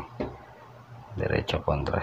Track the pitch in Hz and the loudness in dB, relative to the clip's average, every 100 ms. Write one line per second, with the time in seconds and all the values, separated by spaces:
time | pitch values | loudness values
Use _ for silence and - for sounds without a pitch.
0 | - - - - - - - - - - | 2 -6 -6 -6 -16 -20 -20 -20 -18 -16
1 | - - - - - 80 - 73 67 - | -10 -2 2 2 2 2 4 4 4 0